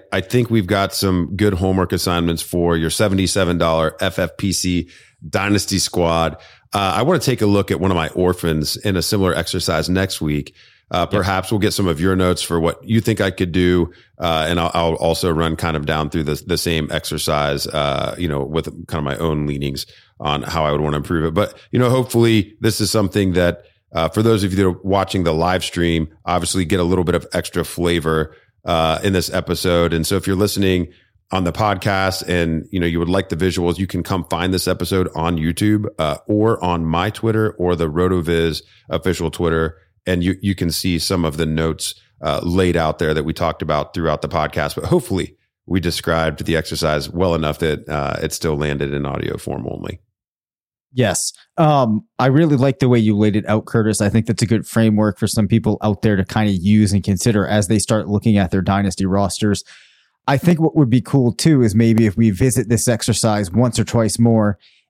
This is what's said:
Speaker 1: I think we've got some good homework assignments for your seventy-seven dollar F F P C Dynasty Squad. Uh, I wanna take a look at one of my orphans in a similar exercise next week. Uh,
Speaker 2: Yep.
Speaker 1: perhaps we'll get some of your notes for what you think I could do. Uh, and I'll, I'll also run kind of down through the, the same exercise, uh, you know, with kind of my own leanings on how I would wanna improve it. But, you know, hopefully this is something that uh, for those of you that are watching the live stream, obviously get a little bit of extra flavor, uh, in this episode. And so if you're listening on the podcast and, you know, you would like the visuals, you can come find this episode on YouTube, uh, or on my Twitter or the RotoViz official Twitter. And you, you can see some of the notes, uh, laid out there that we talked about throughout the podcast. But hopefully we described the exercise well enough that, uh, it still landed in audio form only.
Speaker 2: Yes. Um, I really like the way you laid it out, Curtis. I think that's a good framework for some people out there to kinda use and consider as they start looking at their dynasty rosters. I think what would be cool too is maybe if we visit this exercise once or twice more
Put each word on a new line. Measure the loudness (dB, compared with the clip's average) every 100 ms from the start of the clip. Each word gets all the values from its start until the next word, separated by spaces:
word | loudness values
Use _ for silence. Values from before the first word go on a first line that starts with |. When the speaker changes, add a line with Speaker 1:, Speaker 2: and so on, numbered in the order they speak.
| -2
Speaker 1:
I | -4
think | 0 0 2
we've | 0 2
got | 0 0
some | 0 0 0 -2 0
good | 0 2
homework | 2 2 0
assignments | 0 0 0 0 -2
for | -4 0 2 2
your | 0
seventy-seven | 0 0 2 0 0 0 2
dollar | 2 2 0 -2
F | -4 -2
F | -4 -4
P | -4
C | -2 -2 -2 -4 -12 -20 _ -8
Dynasty | -4 0 0 0 -2
Squad. | -2 0 2 2 0 -4 -14 -20 _
Uh, | -2 0 0
I |
wanna | 0 0
take | 0 0
a | 2
look | 2 2
at | 0
one | 0
of | 0
my | -2
orphans | 0 0 0 0 -2 -2 -4
in | -2 -2
a |
similar | -2 0 0 0
exercise | -4 -4 -2 -2 0
next | 0 -2 -4
week. | -4 -4 -6 -14 -20 _ _
Uh, | -2
Speaker 2:
Yep. | -2
Speaker 1:
perhaps | 0 0 -2 -2
we'll | -2
get | 0
some | 0 -2
of | 0
your | 0 2
notes | 2 0
for | -2 0
what | 0 -2 0
you | 0
think | 2 0
I | -2
could | -2 -2
do. | 2 2 2 0 -4 _ -6
Uh, | -2 0 0
and | 0
I'll, | 0
I'll | 0 0 0
also | 0 0 0
run | 0 0 -2
kind | -2 -2
of | -2
down | -2 -2
through | -2
the, | -4 -4 -4
the | -4
same | -2 -2 -2
exercise, | -4 -6 -6 -2 -2 0 -2 -4
uh, | -4 -2 -2 -4 -4
you | -4
know, | -4 -4
with | -4 -6 -10 -8
kind | -6
of |
my | -4 -2
own | -2 -2 -2
leanings | -4 -4 -6 -12 -18 _ _
on | -4 -4
how | -4 -2
I | 0
would | 0
wanna | 0 -2
improve | -2 -2 0
it. |
But, | 0 -2 -4 -4
you | 0
know, | 2
hopefully | 2 0 2 4 4 0 -2
this | -2 0
is | 0
something | 0 0 0 2
that | 2 2 0 -8 _ _
uh, | -4 -2
for | 2
those | 2 2
of | 2
you | 2
that | 2
are | 0
watching | 0 0 0 0
the | 0
live | 2 2 0
stream, | -2 -2 0 0 -2 -6 -4
obviously | -2 -2 -2 0
get | 0
a |
little | 2 2
bit | 2 -2
of | -2
extra | -6 -4 -6 -6
flavor, | -2 0 0 0 0 -2 -8 _ _ -2
uh, | 0 2 0
in | 0
this | 0 0
episode. | -4 -2 -2 0 2 2
And | 0 -2
so | -2
if | -2
you're | 0
listening | 0 0 2 2 -2 -8 _ _ _
on | -2
the | -2
podcast | 0 0 0 0 0 0 -2 -2
and, | 0 0 -2 -4
you | -2
know, | -2
you | 0
would | 0
like | 0 -2
the | -2
visuals, | -2 0 -2 -2
you | -4
can | -4
come | -4 -4 -4
find | -4 -2
this | 0 -2
episode | -2 -2 0 -2 -2
on | -2 0
YouTube, | -2 0 0 0 -2 -4
uh, | -4 -4 -2
or | 0 2 0
on | 0 -2 0
my | 0 -2
Twitter | -2 -2 0 0
or | -2 -2 0
the | 0
RotoViz | 0 0 0 0 0 0 -2 -8 _ -8
official | -4 -2 -2 -4
Twitter. | -2 0 0 -2 -4 _ _ -4
And | 0
you, | 0 -2
you | -2 -2
can | -2
see | -2 -2 -2
some | 0 0 0
of | -2
the | -2
notes, | 0 -2 -2 -8 -10 _ _
uh, | -4 -4
laid | -2 0 2 2
out | -2 -2
there | -2
that | -2
we | -2
talked | -2 -4 -4
about | -2 -2 -4
throughout | -4 -2 -2
the | -2
podcast. | -2 -2 -2 -4 -4
But | -2
hopefully | -2 0 -4 -6 -10 _ _ -6
we | -4
described | -2 -4 -2 0 0 -2 -2
the | -2
exercise | -2 -4 -2 -2 -4
well | -2 0 0
enough | -2 -2
that, | -2 -2 -4
uh, | -4 -4 -4
it | -6
still | -4 -4 -2
landed | -2 -2 -4
in | -4 -4
audio | -6 -6 -8
form | -8 -8 -8
only. | -10 -10 -14 _ _ _ _ _ _ _ _ _
Speaker 2:
Yes. | 0 0 0 -4 -10 _ 0
Um, | 4 4 2 0 -4 0
I | 2
really | 4 4 4
like | 2 2
the | 2
way | 4
you | 4 4
laid | 2 2
it | 0
out, | -2 0
Curtis. | 0 0 2
I | 2
think | 2 0
that's | 0
a | 2
good | 0 0
framework | 2 4 4 2 0
for | -2
some | 0 2
people | 2 2 0
out | 0 0
there | 2 2
to | 0
kinda | 0 2
use | 2 4 4 4
and | 2
consider | 0 0 2 2 2
as | 0 2
they | 0
start | 2 0 0
looking | 0 2 2
at | 2
their | 0
dynasty | 0 2 0 -2 0
rosters. | 0 0 0 -2 -2 -4 -20 -20 _ _ _ -2
I | 2
think | 4 4
what | 2 4
would | 4
be | 4
cool | 2 2 2
too | 2 4 4
is | 4 4
maybe | 4 6 4
if | 4
we | 2
visit | 4 2 2 0
this | 0 2
exercise | 0 0 0 2 0 0
once | 2 2 2
or |
twice | 0 0 0 2
more | 4 4 2 0 _ _ _